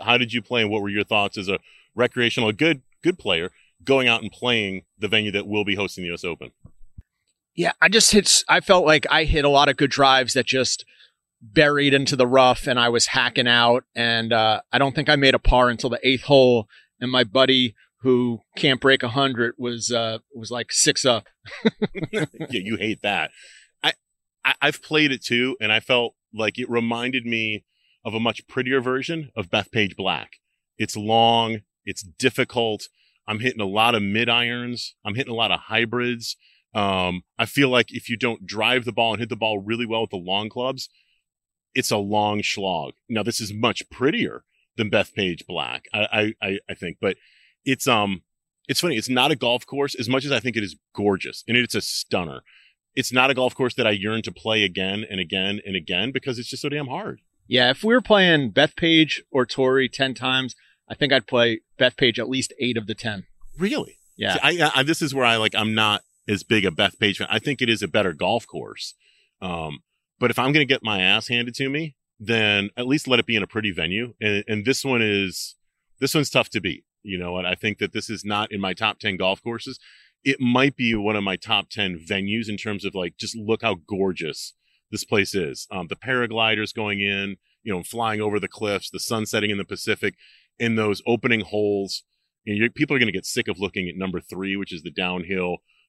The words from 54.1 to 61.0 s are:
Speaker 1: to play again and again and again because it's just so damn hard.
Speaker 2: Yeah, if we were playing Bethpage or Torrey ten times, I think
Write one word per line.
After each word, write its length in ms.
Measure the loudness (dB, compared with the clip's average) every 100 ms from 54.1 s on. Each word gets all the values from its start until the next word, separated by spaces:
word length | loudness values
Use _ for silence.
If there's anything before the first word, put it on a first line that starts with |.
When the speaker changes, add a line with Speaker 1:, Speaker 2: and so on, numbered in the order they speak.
| -6
Speaker 1:
to 100 | -8
play 300 | -10 -2 0
again 420 | 0 -2 -6 -6 -6
and 100 | -8
again 400 | -4 -4 -4 -6 -6
and 100 | -8
again 360 | -6 -4 -4
because 260 | -4 -6 -8
it's 100 | -10
just 140 | -10
so 80 | -8
damn 160 | -6 -8
hard. 340 | -10 -10 -14 _ _ -2
Speaker 2:
Yeah, 220 | 2 2
if 120 | 2
we 100 | 2
were 80 | 2
playing 520 | 6 6 6 4 4
Bethpage 720 | 2 2 2 4 4 4 0 -2
or 120 | 0
Torrey 440 | 0 0 2 2 0
ten 260 | 0 -4
times, 400 | -2 -2 -2 -2 -10 _ _ -16
I 40 |
think 180 | -4